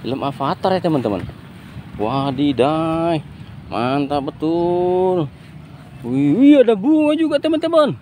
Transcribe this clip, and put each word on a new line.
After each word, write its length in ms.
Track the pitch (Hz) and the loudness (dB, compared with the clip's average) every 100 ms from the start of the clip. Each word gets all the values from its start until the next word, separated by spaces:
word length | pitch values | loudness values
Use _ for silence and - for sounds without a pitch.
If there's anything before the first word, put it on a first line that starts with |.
Film 180 | 110 135 | -6 -6
Avatar 540 | 139 135 139 175 190 185 | -6 -4 -4 -2 -2 0
ya, 40 | |
teman-teman. 400 | 175 151 117 95 - - - - - - - - | 0 0 0 -4 -6 -14 -20 -20 -18 -18 -16 -6
Wadidaw, 1200 | 107 135 139 131 147 123 135 160 165 165 165 160 - - - - - | -4 -2 -4 -2 -2 2 0 0 -2 -2 -2 -2 -6 -20 -20 -18 -8
mantap 580 | 95 123 139 139 147 135 | -4 -2 -2 -2 -2 -4
betul. 960 | - 156 170 170 175 180 180 185 185 143 - - - - - - - | -6 -4 -2 0 0 0 0 0 0 -4 -8 -20 -20 -20 -20 -20 -14
Wih, 260 | 117 131 143 175 | -6 0 2 6
wih, 180 | 277 294 | 8 8
ada 140 | 226 214 | 6 4
bunga 400 | 233 311 302 311 | 2 2 2 2
juga, 240 | 320 285 | 0 0
teman-teman. 560 | 311 320 330 330 285 123 | 0 0 2 2 2 -2